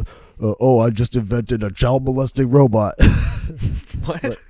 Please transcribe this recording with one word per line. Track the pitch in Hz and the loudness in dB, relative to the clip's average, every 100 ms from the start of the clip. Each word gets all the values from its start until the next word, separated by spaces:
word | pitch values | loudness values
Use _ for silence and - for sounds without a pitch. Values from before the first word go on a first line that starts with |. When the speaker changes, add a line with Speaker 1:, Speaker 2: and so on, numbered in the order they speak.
| - - - - | -8 -12 -20 -8
Speaker 1:
uh, | 107 104 | -6 0
"Oh, | 131 123 | 4 4
I | 117 | 2
just | 107 120 123 | 0 -2 -2
invented | 104 120 110 117 | -2 -4 -2 -4
a | 104 | -4
child | 95 123 131 | -2 0 0
molesting | 131 131 135 - 131 | -2 -2 -2 -2 2
robot." | 139 123 110 104 - | 4 4 2 0 4
<laughs> | - - - - - - - - - - - | 4 4 0 -4 -8 -6 -6 -6 -8 -10 -8
Speaker 2:
What? | 175 | -6
Speaker 1:
It's | 277 - | -8 -8
like, | - | -4